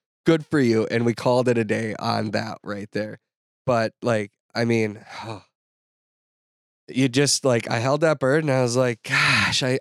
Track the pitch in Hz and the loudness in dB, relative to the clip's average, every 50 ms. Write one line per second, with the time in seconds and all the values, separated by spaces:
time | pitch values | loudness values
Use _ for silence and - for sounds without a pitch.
0 | _ _ _ _ _ - 165 156 151 - - 151 131 120 113 113 107 - - 117 | _ _ _ _ _ 2 2 2 2 0 0 2 4 4 4 2 2 0 0 0
1 | 117 117 110 - - 131 123 127 123 127 120 117 110 104 107 110 113 110 101 - | 0 0 0 0 0 2 2 4 2 2 2 0 0 0 -2 -2 -4 -6 -8 -6
2 | - 117 113 107 107 107 98 107 113 110 104 - - - 104 101 98 - - 104 | -4 -2 -2 -2 -2 -2 -4 -4 -6 -6 -10 -12 -10 -10 -10 -10 -10 -8 -6 -6
3 | 107 107 107 - _ _ _ _ _ _ _ _ _ - 123 113 113 110 - _ | -6 -6 -10 -16 _ _ _ _ _ _ _ _ _ 0 0 0 0 -2 -4 _
4 | - 120 113 107 104 101 _ _ _ _ - 113 120 117 117 113 110 107 101 110 | -2 0 0 0 -2 -4 _ _ _ _ -4 -2 0 2 2 2 2 0 -2 -8
5 | - - - - 107 110 110 98 - _ _ _ _ _ _ _ _ _ _ _ | -14 -16 -16 -14 -12 -12 -14 -14 -16 _ _ _ _ _ _ _ _ _ _ _
6 | _ _ _ _ _ _ _ _ _ _ _ _ _ _ _ _ _ - - 127 | _ _ _ _ _ _ _ _ _ _ _ _ _ _ _ _ _ -8 -2 0
7 | 135 131 117 135 143 135 - - - 135 120 117 107 - 123 117 120 135 143 151 | 0 2 2 2 2 2 0 0 2 2 2 0 0 -2 -2 -2 0 0 0 0
8 | 165 160 156 135 139 131 139 165 160 147 131 131 127 120 117 127 131 123 117 - | 2 0 0 0 0 0 0 0 0 0 0 0 0 0 2 0 0 0 -2 -6
9 | - - 135 139 - 147 131 113 - - - - 139 127 127 131 | -6 -4 -2 0 2 2 2 2 0 0 0 -2 -2 -2 -2 -2